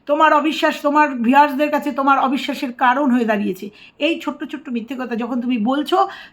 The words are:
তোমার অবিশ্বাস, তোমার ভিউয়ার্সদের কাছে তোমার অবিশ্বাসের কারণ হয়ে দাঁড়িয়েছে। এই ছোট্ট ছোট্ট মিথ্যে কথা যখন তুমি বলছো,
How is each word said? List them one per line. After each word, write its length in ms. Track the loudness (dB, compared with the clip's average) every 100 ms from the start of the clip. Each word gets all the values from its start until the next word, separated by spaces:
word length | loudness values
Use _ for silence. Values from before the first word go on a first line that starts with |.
| -4
তোমার 280 | 2 4
অবিশ্বাস, 480 | 4 2 0 -2 0
তোমার 280 | 0 2 2
ভিউয়ার্সদের 640 | 0 4 6 4 2 0
কাছে 200 | 0 -2
তোমার 280 | -2 2 2
অবিশ্বাসের 540 | 2 -2 -4 -6 -6
কারণ 380 | 0 0 2 2
হয়ে 140 | 2 2
দাঁড়িয়েছে। 440 | 0 -2 -6 -10 -18 -20 _
এই 200 | -4 -2
ছোট্ট 240 | -6 -8
ছোট্ট 260 | -10 -12 -8
মিথ্যে 260 | -8 -8 -10
কথা 160 | -8 -6
যখন 260 | -4 -4
তুমি 160 | -2 -2
বলছো, 500 | 0 -2 0 0 0 -4 -20